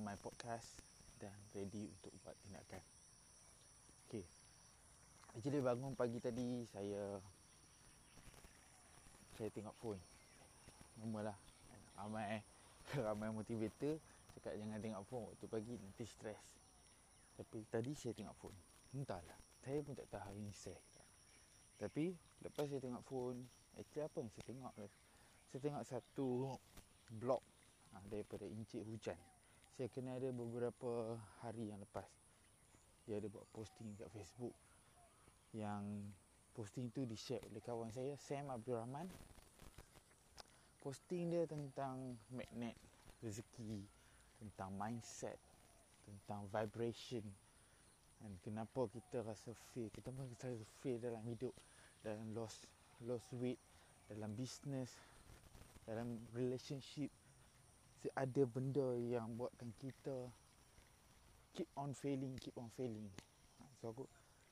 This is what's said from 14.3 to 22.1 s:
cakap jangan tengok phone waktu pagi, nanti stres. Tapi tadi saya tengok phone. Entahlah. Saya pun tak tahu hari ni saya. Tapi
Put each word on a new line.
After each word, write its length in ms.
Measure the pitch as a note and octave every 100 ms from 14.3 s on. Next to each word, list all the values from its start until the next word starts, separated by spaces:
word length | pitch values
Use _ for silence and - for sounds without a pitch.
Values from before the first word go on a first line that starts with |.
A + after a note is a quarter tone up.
cakap 240 | - A2 F#2
jangan 240 | G#2+ G#2+
tengok 240 | A2 G2 G2
phone 240 | B2+ G2
waktu 160 | - G2
pagi, 320 | A2 A2 A#2+
nanti 240 | G2 - A2+
stres. 320 | - A2 G#2 - - - - - - - - - -
Tapi 240 | - A2+ G#2+
tadi 240 | A2+ A#2+
saya 160 | D3 A#2+
tengok 240 | G#2+ F#2 -
phone. 160 | F2 F#2+ - - - C3
Entahlah. 400 | C3+ F#2+ E2 - - -
Saya 160 | B2+ D3
pun 160 | C#3
tak 160 | C3 -
tahu 160 | G2+ G2
hari 160 | G2
ni 80 | G#2
saya. 320 | F#2+ G2+ E2+ - - - - - - - - - -
Tapi 320 | G#2 - E3+